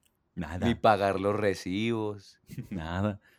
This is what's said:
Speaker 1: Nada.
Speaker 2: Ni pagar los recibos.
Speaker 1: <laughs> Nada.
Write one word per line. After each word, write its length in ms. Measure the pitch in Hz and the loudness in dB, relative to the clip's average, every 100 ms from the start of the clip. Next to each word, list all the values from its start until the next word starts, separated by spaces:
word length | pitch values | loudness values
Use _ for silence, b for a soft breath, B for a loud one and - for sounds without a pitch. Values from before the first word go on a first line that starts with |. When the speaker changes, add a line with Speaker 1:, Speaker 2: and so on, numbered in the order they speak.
| _ _ _ - | _ _ _ -10
Speaker 1:
Nada. 320 | 78 87 117 | -8 -2 0
Speaker 2:
Ni 80 | 113 | 4
pagar 440 | 117 101 98 95 | 4 6 4 2
los 160 | 98 101 | 0 2
recibos. 1040 | 104 92 90 95 113 113 107 104 - - - | 0 0 -2 -2 0 -2 -4 -8 -14 -20 -18
Speaker 1:
<laughs> 220 | - 123 | -14 -10
Nada. 500 | 95 80 87 104 101 b | -8 -6 -2 -2 -4 b